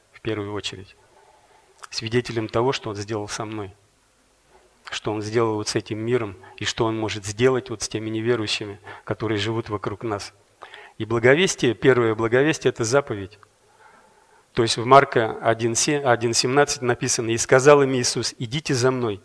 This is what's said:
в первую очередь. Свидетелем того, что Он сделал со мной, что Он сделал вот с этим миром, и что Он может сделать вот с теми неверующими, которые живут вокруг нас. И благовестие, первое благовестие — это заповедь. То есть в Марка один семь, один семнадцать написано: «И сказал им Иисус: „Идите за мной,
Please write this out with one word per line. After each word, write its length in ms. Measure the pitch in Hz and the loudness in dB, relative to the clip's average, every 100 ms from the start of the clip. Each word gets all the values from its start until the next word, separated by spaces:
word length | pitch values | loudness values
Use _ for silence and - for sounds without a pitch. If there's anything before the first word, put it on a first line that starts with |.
| _ | _
в 80 | - | -10
первую 320 | 113 107 101 | -6 -6 -6
очередь. 440 | 101 - 98 98 - _ _ _ _ _ _ _ _ - | -6 -8 -12 -18 -20 _ _ _ _ _ _ _ _ -14
Свидетелем 580 | - 113 123 120 117 110 | -10 -2 -2 -2 -4 -2
того, 240 | 113 127 | 0 0
что 180 | 131 113 | -2 -6
Он 60 | 101 | -10
сделал 320 | 104 110 104 | -6 -6 -6
со 160 | - | -8
мной, 300 | 107 107 98 95 _ _ _ _ _ _ _ _ _ _ - | -8 -8 -12 -14 _ _ _ _ _ _ _ _ _ _ -14
что 220 | - 113 | -8 -6
Он 80 | 107 | -6
сделал 360 | 104 117 113 107 | -2 0 0 -2
вот 120 | 104 | -4
с 60 | |
этим 240 | 113 - 107 | -4 -4 -6
миром, 380 | 113 123 107 90 - - | -2 -2 -2 -12 -18 -10
и 80 | |
что 200 | 101 - | -6 -2
Он 120 | 113 113 | -2 -2
может 300 | 107 104 98 | -4 -6 -8
сделать 420 | 104 127 127 - | 2 2 2 -4
вот 140 | 110 | -10
с 60 | - | -8
теми 220 | 107 110 | -8 -6
неверующими, 680 | 110 113 120 107 - 104 101 - - | -4 0 0 -2 -4 -6 -14 -16 -12
которые 360 | - 104 110 107 | -8 -4 -2 -2
живут 320 | 107 113 113 | -2 -4 -4
вокруг 340 | 104 - 101 | -6 -6 -8
нас. 280 | 117 101 - - _ - - - - - | -8 -8 -10 -18 _ -20 -20 -20 -16 -10
И 60 | |
благовестие, 720 | 107 117 120 147 185 - 127 | -4 4 6 6 4 2 0
первое 400 | 107 135 123 113 | 2 4 6 4
благовестие — 540 | 110 113 123 147 151 131 | 2 2 2 2 2 -2
это 140 | - | -2
заповедь. 540 | 113 135 - 104 98 - _ _ _ _ - - _ _ _ _ _ | 0 0 0 -6 -10 -16 _ _ _ _ -20 -20 _ _ _ _ _
То 80 | - | 0
есть 140 | 113 - | 0 0
в 80 | |
Марка 520 | 117 139 135 127 113 - | 6 6 6 0 -2 -2
один 320 | 117 113 117 | 0 0 0
семь, 300 | 113 - 147 | 0 0 2
один 280 | 139 113 120 | 2 2 2
семнадцать 480 | 113 127 139 143 - | 0 2 2 2 0
написано: 500 | 123 123 127 - 113 | -2 -2 -2 -2 -2
«И 80 | 117 | -2
сказал 440 | - 131 139 147 | 4 6 8 8
им 100 | 135 | 6
Иисус: 440 | 131 120 127 113 - | 2 0 -2 -4 -6
„Идите 340 | 120 147 - | -8 -6 -4
за 200 | 131 127 | 0 0
мной, 280 | 127 120 101 | 0 -4 -6